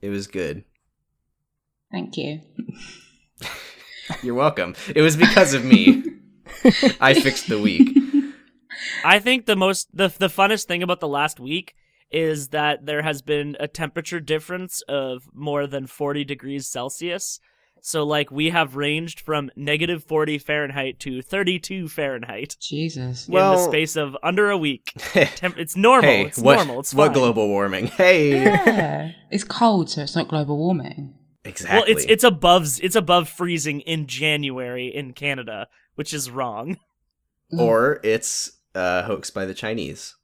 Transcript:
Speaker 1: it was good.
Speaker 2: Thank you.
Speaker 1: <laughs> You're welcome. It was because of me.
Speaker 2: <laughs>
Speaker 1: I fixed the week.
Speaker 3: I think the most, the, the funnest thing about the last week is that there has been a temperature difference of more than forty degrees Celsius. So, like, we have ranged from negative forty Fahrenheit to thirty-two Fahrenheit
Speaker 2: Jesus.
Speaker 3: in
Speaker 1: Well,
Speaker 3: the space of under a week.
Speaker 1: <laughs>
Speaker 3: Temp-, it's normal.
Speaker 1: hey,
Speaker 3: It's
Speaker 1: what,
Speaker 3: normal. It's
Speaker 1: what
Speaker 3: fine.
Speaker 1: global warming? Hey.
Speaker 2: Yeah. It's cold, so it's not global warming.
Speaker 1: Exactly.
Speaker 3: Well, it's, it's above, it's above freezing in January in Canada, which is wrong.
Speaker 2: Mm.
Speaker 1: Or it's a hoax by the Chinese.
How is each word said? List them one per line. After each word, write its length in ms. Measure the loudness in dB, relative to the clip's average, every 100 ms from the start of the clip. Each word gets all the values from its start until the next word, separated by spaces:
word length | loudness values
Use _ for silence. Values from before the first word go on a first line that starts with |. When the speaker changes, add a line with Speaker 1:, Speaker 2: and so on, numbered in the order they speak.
Speaker 1:
it 80 | -6
was 180 | -8 -8
good. 380 | -8 -6 -8 -14 _ _ _ _ _ _ _ _ _ _ _ _
Speaker 2:
Thank 240 | -12 -10 -10
you. 240 | -10 -10 _ _ -14 -14 -18 -20 _ _ _ _
Speaker 1:
<laughs> 840 | -16 -16 -18 -20 -20 -20 -12 -8
You're 120 | -4
welcome. 400 | 2 2 2 -6 -6 -4
It 80 | 4
was 140 | 4 6
because 380 | 6 6 4
of 100 | 4
me. 380 | 6 8 8 6 2 -10 _ _ -20 2
Speaker 2:
<laughs> 360 | 4 6 2 4
Speaker 1:
I 140 | 6
fixed 340 | 6 4 -2 -4
the 120 | 0
week. 360 | 0 0 2 2 2 -2 -2 -8 _ _ _ -14 -12 -6
Speaker 3:
I 140 | 2 2
think 280 | 4 0 2
the 100 | 2
most, 320 | 2 0 -6
the, 140 | 0 0
the 200 | 0 -4
funnest 360 | 2 2 2 -2
thing 160 | -4
about 180 | -2 -2
the 80 | -2
last 300 | -2 -2 -4
week 340 | -8 -8 -8 _ _ _ _
is 380 | -2 -2 -2 -6
that 380 | -2 -2 -2 -4
there 160 | -4
has 200 | -4 -6
been 340 | -4 -4 -4 -6
a 80 | -10
temperature 500 | -6 -8 -8 -8 -10
difference 600 | -4 -4 -4 -10 -8 -12 -6
of 400 | -4 -4 -8 _
more 340 | -12 -6 -4 -4
than 180 | -6 -10
forty 380 | -8 -6 -4
degrees 440 | -6 -10 -8 -10 -8
Celsius. 680 | -8 -10 -8 -8 -8 -8 -12 _ _ _ _
So, 220 | -8 -4
like, 260 | -2 -2 -2
we 180 | -2 -2
have 240 | 0 -2 -2
ranged 440 | -4 -4 -6 -12
from 300 | -6 -4 -6
negative 480 | -8 -4 -2 -2 -6
forty 320 | -2 -2 -2 -4
Fahrenheit 600 | -4 -4 -4 -6 -8 -8
to 220 | -10 -10
thirty-two 680 | -6 -4 -2 -2 -6 -8 -8
Fahrenheit 680 | -6 -6 -6 -10 -12 -12 -12
Speaker 2:
Jesus. 680 | -10 -6 -6 -6 -10 -10 -2
Speaker 3:
in 40 |
Speaker 1:
Well, 180 | 2 4 4
Speaker 3:
the 140 | 2
space 240 | 0 0 -2
of 200 | -6 -4
under 260 | -4 0 2
a 80 | 0
week. 340 | -2 -4 -10
Speaker 1:
<laughs> 40 | -14 -2 2 2 0
Speaker 3:
Temp-, 200 | -8 -6
it's 200 | -8 2
normal. 340 | 6 8 6
Speaker 1:
hey, 160 | 4 2
Speaker 3:
It's 120 | 0
Speaker 1:
what, 180 | 4 6
Speaker 3:
normal. 240 | 4 -4
It's 120 | -6
Speaker 1:
what 140 | 2 4
Speaker 3:
fine. 80 |
Speaker 1:
global 320 | 4 2 2 0
warming? 380 | 0 0 -2 -4
Hey. 560 | 4 6 6 6 4
Speaker 2:
Yeah. 680 | 4 4 4 2 -2 -4 -8 -14 _
It's 140 | -6
cold, 440 | -6 0 2 2 0
so 140 | -4
it's 140 | -4 -4
not 100 | -2
global 300 | -2 -2 -2
warming. 560 | 0 -2 -4 -12 -14 -16 _ _
Speaker 1:
Exactly. 340 | -18 -14 0 2
Speaker 3:
Well, 60 | 4
it's, 160 | 2 4
it's 180 | 6
above, 420 | 6 4 6 6 4 -4
it's 140 | 0 0
above 320 | 4 2 2
freezing 520 | -6 -4 -2 -4 -6
in 240 | -6 -6 -6
January 800 | -4 -2 -2 -4 -6 -8 -8 -8
in 180 | -8 -12
Canada, 540 | -8 -6 -6 -8 -12 -14 _ _
which 180 | -12 -8
is 160 | -8 -8
wrong. 460 | -6 -6 -6 -10 -10 _ _ _ _ _ _ _
Speaker 2:
Mm. 60 | 0
Speaker 1:
Or 400 | 4 4 2 0
it's 560 | 0 0 -2 -8 -8 _ _
a 300 | -4 -2 0
hoax 260 | -2 -6 -6
by 160 | -8 -8
the 80 |
Chinese. 640 | -8 -8 -6 -8 -12 -18 _